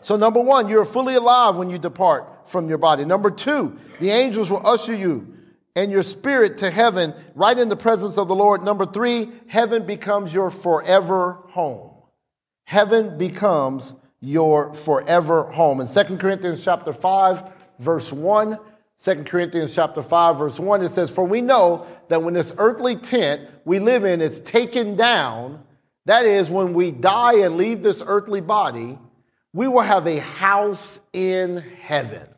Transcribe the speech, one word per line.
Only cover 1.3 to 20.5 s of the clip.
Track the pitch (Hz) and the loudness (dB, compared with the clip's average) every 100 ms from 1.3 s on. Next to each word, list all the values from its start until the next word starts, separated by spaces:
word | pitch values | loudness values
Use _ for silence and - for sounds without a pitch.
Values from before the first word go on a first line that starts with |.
| 247 233 | 4 4
when | 180 180 | 2 -4
you | 180 | -6
depart | 165 127 185 143 - - - | -8 0 2 2 -2 -20 -8
from | 185 165 | -6 -4
your | 156 | 0
body. | 160 147 | 2 2
Number | 147 190 208 | 2 0 0
two, | 196 - 294 165 - - - | -2 -2 -2 -2 -8 -20 -6
the | 180 | 0
angels | 214 262 214 190 | 2 2 0 -2
will | 196 196 | 0 2
usher | 233 226 | 0 0
you | 226 190 135 - - _ _ _ | -4 -4 -4 -8 -20 _ _ _
and | - 202 | -4 0
your | 196 | 0
spirit | 190 - 262 269 208 - | -2 -6 -2 2 2 2
to | 190 | -4
heaven, | 170 233 185 165 147 - | 2 2 2 -4 -4 -18
right | - 196 247 | 0 2 2
in | 233 | 0
the | 202 | 0
presence | 233 226 202 170 | 0 0 -2 -4
of | 190 | -2
the | |
Lord. | 190 208 196 | 2 4 2
Number | 185 208 190 | 0 -2 -2
three, | 196 240 240 214 - - | -2 -2 -2 -6 -12 -4
heaven | 214 233 226 | -2 0 -2
becomes | 185 202 190 202 190 | -4 -10 -4 -4 -2
your | 170 185 | -2 -4
forever | 185 175 160 - 190 170 190 180 175 - | -4 -2 -2 4 2 4 0 -2 -4 -14
home. | 180 160 113 - _ _ _ _ _ _ _ | -8 -6 -8 -16 _ _ _ _ _ _ _
Heaven | _ 185 202 226 214 156 | _ 0 4 2 0 -4
becomes | 180 147 202 165 135 135 127 - _ _ | -6 -2 0 2 0 -6 -12 -20 _ _
your | 127 151 160 151 147 | -4 0 2 2 0
forever | 151 - 143 - 175 156 165 | -8 -2 -2 2 0 2 0
home. | 147 147 160 135 | 0 0 0 2
In | 127 | 0
Second | 196 202 185 | 0 0 -2
Corinthians | 190 190 180 160 | -4 -2 -4 -4
chapter | - 175 160 | -2 -2 -4
five, | 147 180 190 190 180 - - _ _ | -4 -2 2 2 0 -8 -20 _ _
verse | 127 165 - | -4 -4 -4
one, | 143 165 214 214 214 - _ _ _ | -6 0 0 0 -6 -14 _ _ _
Second | - 165 147 | -4 -4 -2
Corinthians | 175 175 170 151 | -4 -2 -4 -4
chapter | - 156 156 | -2 -2 -2
five, | 131 170 170 147 | 0 4 4 2
verse | 147 | -2